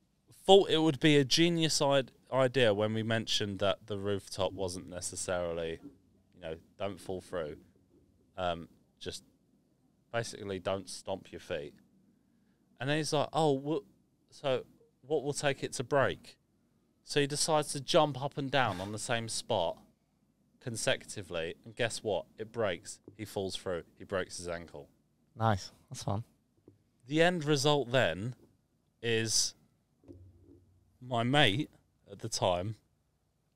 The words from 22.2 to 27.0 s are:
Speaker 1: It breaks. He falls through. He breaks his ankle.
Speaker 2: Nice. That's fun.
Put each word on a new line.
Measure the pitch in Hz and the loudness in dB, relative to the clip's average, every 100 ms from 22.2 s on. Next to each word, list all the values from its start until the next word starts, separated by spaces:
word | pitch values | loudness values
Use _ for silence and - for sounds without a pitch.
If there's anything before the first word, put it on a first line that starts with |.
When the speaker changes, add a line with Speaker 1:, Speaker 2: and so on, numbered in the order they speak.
| - - | -4 -12
Speaker 1:
It | 110 | -10
breaks. | 117 104 85 - - - - | -4 -2 -4 -10 -18 -18 -14
He | 107 | -10
falls | 104 95 - | -6 -6 -6
through. | 95 85 - - | -6 -6 -8 -18
He | |
breaks | 98 95 - - | -6 -4 -4 -8
his | 87 | -8
ankle. | 85 80 73 71 _ _ _ _ - | -8 -10 -16 -18 _ _ _ _ -2
Speaker 2:
Nice. | 113 98 - - - | 0 0 -4 -20 -18
That's | - | -10
fun. | - 104 - _ _ _ _ - _ _ | -6 -6 -8 _ _ _ _ -20 _ _